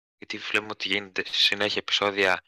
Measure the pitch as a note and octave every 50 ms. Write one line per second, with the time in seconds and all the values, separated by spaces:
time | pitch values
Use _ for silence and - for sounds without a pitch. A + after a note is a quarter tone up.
0 | _ _ _ - - - A2 G#2 - - - G#2+ G#2+ G#2+ G#2 - - G2 F#2+ G2+
1 | G2+ F#2+ F#2 F#2+ - - - - - - G2+ G2+ G#2 G#2 - G2+ - - - -
2 | G2+ G2+ G2 G2+ G2 F#2 F2 E2 -